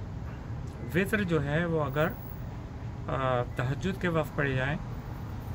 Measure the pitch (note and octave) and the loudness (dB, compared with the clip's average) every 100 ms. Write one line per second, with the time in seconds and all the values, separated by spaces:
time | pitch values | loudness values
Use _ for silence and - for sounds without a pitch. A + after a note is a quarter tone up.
0 | - - - - - - - - - D#3 | -6 -6 -6 -6 -6 -6 -6 -6 0 2
1 | G3 G#3+ G3 E3 C#3 D3+ E3+ D#3+ C#3+ C#3 | 2 2 4 4 4 2 4 2 2 2
2 | E3 - - - - - - - - - | 2 0 -6 -6 -6 -8 -8 -6 -6 -6
3 | - C#3+ C3 B2 B2 - B2+ C#3+ F#3 F#3+ | -2 0 4 2 2 0 0 2 0 2
4 | F3+ E3 D3 - C#3 C3 C3 E3 - - | 2 2 2 2 2 2 2 0 -2 -6
5 | - - - - - | -6 -6 -6 -6 -4